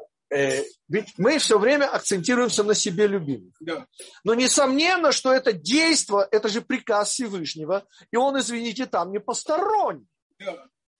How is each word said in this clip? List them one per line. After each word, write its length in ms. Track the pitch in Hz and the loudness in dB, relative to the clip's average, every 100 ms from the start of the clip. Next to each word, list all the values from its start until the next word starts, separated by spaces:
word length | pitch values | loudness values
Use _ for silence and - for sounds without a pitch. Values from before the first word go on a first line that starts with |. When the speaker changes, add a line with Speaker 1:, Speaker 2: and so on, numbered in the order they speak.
| - _ - | -20 _ -6
Speaker 1:
Э, 300 | 143 139 131 147 _ - | -2 0 -2 -4 _ -6
ведь 260 | 180 208 - | -6 -6 0
мы 200 | 208 302 | 2 2
всё 220 | - 214 | 4 4
время 260 | 220 285 277 | 4 4 2
акцентируемся 800 | 196 - 196 165 247 240 214 | -2 -2 -2 2 2 2 2
на 100 | 208 | 2
себе 340 | 214 208 175 208 | 2 0 0 0
любимых. 480 | 196 147 120 90 - | 0 -4 -8 -10 -16
Speaker 2:
Да. 280 | 160 165 - - - - | -10 -10 -12 -20 -20 -8
Speaker 1:
Но 100 | 190 | -2
несомненно, 800 | 233 254 302 269 269 330 359 311 | 2 2 4 2 2 2 2 2
что 200 | - 262 | 2 2
это 220 | 262 262 | 2 2
действо, 760 | 185 147 285 330 311 - 202 190 | -2 0 2 2 2 0 0 2
это 180 | 214 214 | 0 0
же 120 | 214 | -4
приказ 480 | - 254 - 208 208 | -4 -6 -2 -2 0
Всевышнего, 760 | - 233 190 151 160 151 196 - _ - | -4 -6 -6 -8 -8 -4 -4 -6 _ -4
и 40 | 226 | 0
он, 240 | 269 269 | 0 0
извините, 460 | 214 233 233 208 254 | -4 -4 -6 -6 -4
там 260 | 196 175 | -4 -4
не 80 | 202 | -6
посторонний. 880 | 202 233 - 311 392 427 302 156 104 _ _ _ | -6 -8 -2 -2 0 0 0 -4 _ _ _ _
Speaker 2:
Да. 280 | 196 170 - _ _ | -12 -12 -16 _ _